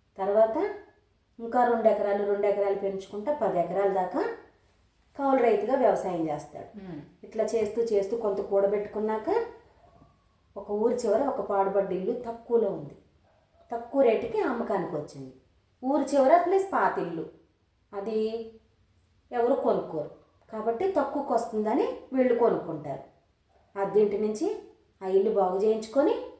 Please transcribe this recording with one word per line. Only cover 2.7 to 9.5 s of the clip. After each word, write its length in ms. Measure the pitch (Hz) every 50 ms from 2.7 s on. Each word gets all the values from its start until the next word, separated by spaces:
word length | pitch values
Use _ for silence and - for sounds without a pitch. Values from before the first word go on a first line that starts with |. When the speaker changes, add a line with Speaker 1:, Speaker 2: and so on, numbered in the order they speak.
| 196
Speaker 1:
పెంచుకుంటా 580 | 196 202 196 196 190 - - 208 208 208 294 294
పది 260 | - 226 185 - 175
ఎకరాల 340 | 170 170 185 196 202 190 185
దాకా 440 | 185 180 - - 294 427 466 - - - - _ _ _ _ _ _ _ _ _ _ _ _ _ -
కౌలు 240 | 277 269 262 254 233
రైతుగా 320 | 233 208 202 214 226 262
వ్యవసాయం 540 | 254 247 208 180 - - 185 175 165 160 156
చేస్తాడు. 480 | 147 147 - - - - - - - 208
Speaker 2:
మ్మ్. 240 | 190 180 160 143 - - - _ -
Speaker 1:
ఇట్లా 200 | 202 - 220 208
చేస్తూ 380 | - 226 220 214 202 - 240
చేస్తూ 360 | 226 226 214 196 190 - 233 226
కొంత 240 | - 208 196 196
కూడబెట్టుకున్నాక 1080 | 202 - 196 196 196 196 208 202 202 - - 214 214 214 220 214 - 320 403 466 466 -